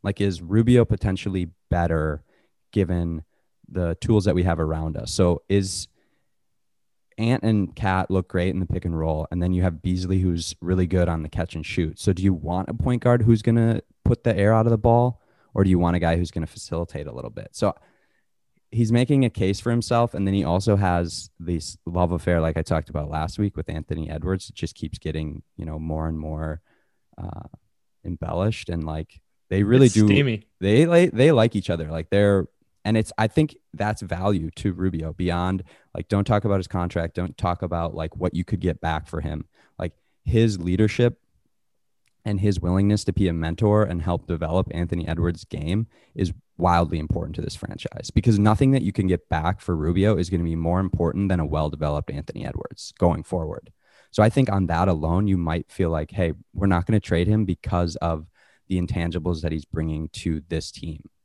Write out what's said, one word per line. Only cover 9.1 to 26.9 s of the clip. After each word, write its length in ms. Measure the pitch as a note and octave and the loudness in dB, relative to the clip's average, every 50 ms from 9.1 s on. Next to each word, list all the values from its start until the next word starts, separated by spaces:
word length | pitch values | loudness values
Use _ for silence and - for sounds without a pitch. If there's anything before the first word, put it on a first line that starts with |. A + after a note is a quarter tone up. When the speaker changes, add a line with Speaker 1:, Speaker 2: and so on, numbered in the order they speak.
| D#2 D2+ D#2+ - | -2 -2 -4 -4
Speaker 1:
and 120 | F2 F2 | -4 -2
then 120 | F2 F2+ F#2 | 0 0 0
you 80 | F2+ | 2
have 220 | F2+ F#2 E2 D2+ - | 2 0 -2 -2 -4
Beasley, 360 | F2+ F2+ F#2 F#2 F2+ F#2+ F#2+ | -2 -2 -2 0 0 0 2
who's 360 | F#2 F#2 E2+ E2+ D#2+ - - _ | 2 0 0 -2 -4 -8 -10 _
really 280 | - E2+ F#2 F#2 F2+ E2 | -4 -2 0 0 2 2
good 200 | - F#2 F2 E2+ | 2 0 2 2
on 140 | E2 D#2+ | 0 -4
the 80 | D#2 D2+ | -6 -6
catch 240 | - - E2 E2 - | -6 -6 -6 -6 -6
and 100 | E2 D#2 | -10 -10
shoot. 360 | - - - E2+ D#2 D2+ - | -6 -4 -2 -2 -2 -4 -2
So 120 | - - | 0 0
do 120 | F#2 F2 F#2 | 0 2 2
you 100 | G2 F#2+ | 2 2
want 340 | D#2+ D#2 D#2+ F2 F#2 F#2+ - | 0 -2 -4 -4 -4 -4 -4
a 60 | - | -4
point 300 | A#2 - B2+ B2 A#2+ - | -4 -2 0 0 0 2
guard 180 | B2 B2 A#2+ | 2 2 4
who's 220 | A2+ A2 A#2 G#2 - | 6 4 4 4 4
gonna 380 | - A2+ A#2 A2+ A#2 A2+ - - _ _ _ _ | 2 2 4 4 2 2 0 -4 _ _ _ _
put 200 | - A#2+ - _ | 0 0 2 _
the 120 | A#2+ A2 | 0 2
air 180 | F#2+ G2 G#2 A2 | 4 4 4 4
out 120 | A2+ A2 | 4 4
of 60 | A#2 | 4
the 60 | A#2 A2 | 2 4
ball, 440 | G#2 A#2+ A#2 A#2+ B2 B2 A#2+ _ _ _ _ _ _ _ _ | 4 4 6 6 4 2 0 _ _ _ _ _ _ _ _
or 100 | - G2 | 2 4
do 60 | F#2+ | 4
you 80 | F#2 F2 | 6 4
want 180 | F2 F2 F2 | 4 2 2
a 40 | F2 | 2
guy 180 | E2 E2 E2 E2+ | 2 2 2 2
who's 140 | F2 E2 | 0 -2
gonna 160 | - F2 D#2+ D#2+ | -4 -6 -6 -6
facilitate 580 | - - - - E2+ E2 E2+ - - D2+ C#2+ | -8 -16 -12 -8 -6 -6 -6 -6 -8 -12 -12
a 80 | C#2+ A#1 | -10 -12
little 160 | B1 B1+ - | -12 -12 -12
bit? 200 | - - - - | -12 -14 -16 -14
So 240 | _ - A2+ G2+ - _ _ _ _ _ _ _ _ _ _ _ _ _ _ _ _ _ _ _ | _ -2 -2 -2 -2 _ _ _ _ _ _ _ _ _ _ _ _ _ _ _ _ _ _ _
he's 200 | - A2 A#2+ G#2+ | -2 0 2 4
making 320 | A#2 A#2+ B2+ - D3 C#3 C3+ | 4 2 4 4 4 2 2
a 60 | A#2 | 2
case 300 | - - F#2+ F#2 G2 - | 0 0 0 0 0 -2
for 100 | - A#2+ | -2 -2
himself, 460 | A#2 A#2 A2 - B2 A#2 A#2 A2+ - | -2 -2 0 0 2 2 2 0 0
and 100 | - G2 | -4 -2
then 80 | G2 G2 | 0 0
he 100 | G2 E2 | 0 0
also 320 | C#2 E2+ F#2+ G2 A2+ G#2 | 2 0 0 2 2 2
has 540 | G2 G2+ F#2 F2 F2 F2 E2 - - - - _ _ | 4 4 2 2 0 0 -4 -6 -12 -14 -16 _ _
this 380 | E2+ E2 F2 E2 D2+ - - - _ | -6 -4 -4 -4 -4 -8 -16 -14 _
love 260 | E2 E2+ F2+ F2 E2 | -6 0 0 0 0
affair, 300 | F2 E2 - - F2 E2+ | 0 -2 0 0 0 2
like 160 | D#2+ E2 D#2+ E2 | 0 0 -2 -4
I 60 | D#2+ | -2
talked 260 | - F2 D#2+ D2 - | -2 -2 -2 -2 -4
about 220 | D2 D2 D2 D2 | -6 -6 -6 -4
last 260 | D#2 D#2 D#2 D#2 - - | -6 -6 -6 -6 -4 -2
week, 180 | G#2 G2+ - | -4 -2 -2
with 140 | D2+ D2+ - | -6 -8 -6
Anthony 400 | D#2+ D#2 D2+ _ D#2+ E2 D#2 D#2 | -8 -8 -6 _ -8 -8 -6 -8
Edwards. 400 | D#2 D2+ E2 F2+ F#2+ F#2 - - | -8 -6 -4 -4 -4 -4 -4 -10
It 60 | - | -10
just 180 | - - D#2 - | -8 -8 -8 -8
keeps 240 | - - D2+ - - | -8 -10 -10 -10 -8
getting, 460 | _ D#2 D2+ D#2 D#2 D2+ D2 D#2+ - _ _ | _ -6 -6 -4 -6 -6 -8 -12 -16 _ _
you 100 | - E2+ | -12 -10
know, 120 | D#2 D#2 D#2 | -8 -8 -8
more 300 | D#2+ D#2+ D#2 D#2 D#2+ D#2+ | -6 -6 -4 -4 -4 -4
and 100 | D#2+ D#2 | -4 -6
more, 440 | D#2 D#2 D#2 D#2 D#2+ D#2 D#2 D#2+ _ _ _ _ _ _ | -6 -8 -6 -6 -6 -6 -8 -10 _ _ _ _ _ _